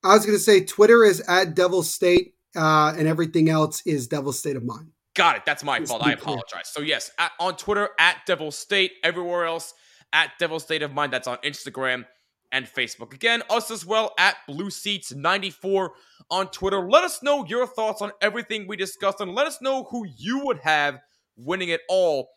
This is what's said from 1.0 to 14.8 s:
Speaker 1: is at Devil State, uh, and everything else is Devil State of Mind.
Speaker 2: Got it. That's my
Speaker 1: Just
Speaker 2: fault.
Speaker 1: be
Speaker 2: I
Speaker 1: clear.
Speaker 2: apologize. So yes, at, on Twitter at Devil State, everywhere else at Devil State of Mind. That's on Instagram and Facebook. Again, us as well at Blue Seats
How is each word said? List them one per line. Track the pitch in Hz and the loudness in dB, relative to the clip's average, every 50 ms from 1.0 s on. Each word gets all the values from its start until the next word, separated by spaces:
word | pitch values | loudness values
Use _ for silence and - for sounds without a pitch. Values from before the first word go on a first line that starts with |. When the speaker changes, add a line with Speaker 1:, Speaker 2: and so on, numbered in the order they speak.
| 226 | 8
Speaker 1:
is | 208 185 160 | 6 6 2
at | - - 175 185 190 170 147 | 0 2 2 2 2 2 2
Devil | 185 180 180 180 185 | 2 2 4 2 0
State, | 165 165 - - - 180 175 180 180 - _ _ _ _ _ | 0 -2 -2 0 2 4 4 4 2 0 _ _ _ _ _
uh, | 175 160 156 156 156 151 151 160 170 | 0 2 4 4 4 4 2 2 0
and | 151 156 | 0 0
everything | 160 156 160 160 - 170 160 160 | 2 0 -2 0 2 4 4 4
else | 160 160 156 151 156 - - | 4 4 2 0 -2 -6 -4
is | 185 156 139 123 117 | -2 -2 -2 -2 -4
Devil | - 147 135 143 127 | -4 -4 -4 -4 -6
State | - - 151 139 | -4 -6 -6 -6
of | 131 117 | -4 -6
Mind. | 123 120 - - - _ _ _ _ _ | -8 -10 -10 -16 -20 _ _ _ _ _
Speaker 2:
Got | - 175 170 135 107 | 2 4 4 4 2
it. | - | -2
That's | 156 147 - - | -4 -4 -4 -2
my | 147 131 117 | -4 -2 -2
Speaker 1:
Just | 110 - | -2 -4
Speaker 2:
fault. | 120 110 113 | -6 -2 0
Speaker 1:
be | 123 | 0
Speaker 2:
I | 120 | -2
Speaker 1:
clear. | 110 - 113 107 | -2 -6 -8 -8
Speaker 2:
apologize. | 98 95 - - 87 - - | -8 -8 -12 -14 -14 -14 -12
So | - 151 | -10 -8
yes, | 147 156 147 120 - - _ - | -4 -2 -2 -4 -4 -10 _ -4
at, | 170 165 - - | -4 -4 -4 -4
on | 175 185 175 - | -4 -4 -4 -4
Twitter | - - 208 202 208 208 - - | -4 -2 -2 -2 -2 -2 2 2
at | 165 175 180 - - | 2 2 2 0 -4
Devil | - 185 156 156 151 | -4 -4 -4 -4 -10
State, | 143 - - _ 202 196 190 185 - _ - | -10 -12 -6 _ 0 0 0 0 -2 _ -2
everywhere | 165 175 175 180 175 175 175 170 | -2 -2 -2 -6 -4 -4 -2 -2
else | 165 165 165 160 - - _ _ _ _ _ _ _ - | -2 -4 -6 -8 -12 -18 _ _ _ _ _ _ _ 0
at | 156 160 151 - - | 0 0 0 -2 -4
Devil | 175 160 160 165 | -4 -4 -4 -6
State | 147 - 160 156 | -6 -4 -4 -4
of | 151 147 135 | -4 -6 -4
Mind. | 143 147 139 123 | -4 -4 -2 -4
That's | 127 120 123 | -6 -6 -6
on | 123 123 | -10 -6
Instagram | - 147 143 - - 143 139 135 131 131 127 123 120 _ _ _ _ _ _ _ _ _ - | -8 -8 -8 -8 -14 -14 -8 -6 -4 -4 -4 -4 -6 _ _ _ _ _ _ _ _ _ -6
and | 135 127 | -6 -6
Facebook. | 117 _ - 123 110 - _ 117 110 123 | -6 _ -6 -6 -6 -6 _ -18 -20 -16
Again, | 135 - 233 233 233 226 - | -4 -2 -2 -2 -2 -2 -2
us | 208 233 220 - | -2 -2 -2 -4
as | 226 208 160 | -10 -12 -6
well | 170 214 220 220 - - - | -2 -2 -2 -2 -2 0 2
at | 180 202 - - - - | 2 2 2 0 -10 -14
Blue | 139 151 196 202 | -10 -8 -8 -8
Seats | - - | -10 -8